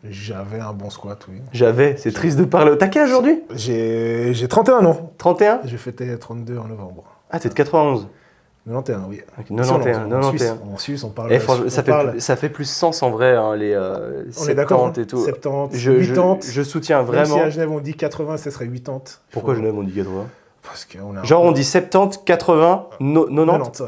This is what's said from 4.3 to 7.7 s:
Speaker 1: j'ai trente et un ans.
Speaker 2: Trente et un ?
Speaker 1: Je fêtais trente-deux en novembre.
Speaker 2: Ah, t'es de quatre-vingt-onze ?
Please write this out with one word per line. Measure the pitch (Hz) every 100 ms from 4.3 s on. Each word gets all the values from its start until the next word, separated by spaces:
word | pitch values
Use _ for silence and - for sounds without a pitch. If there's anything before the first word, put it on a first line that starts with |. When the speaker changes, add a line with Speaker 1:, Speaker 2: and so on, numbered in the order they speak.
Speaker 1:
j'ai | 120 123
trente | 202 196
et |
un | 247
ans. | 180 160 - _
Speaker 2:
Trente | 175 180
et | 208
un ? | 240
Speaker 1:
Je | 131 117
fêtais | - 120 123 117
trente-deux | - 117 117 120
en |
novembre. | 110 110 92 92 - _ _
Speaker 2:
Ah, | 165
t'es | 175
de |
quatre-vingt-onze ? | - 147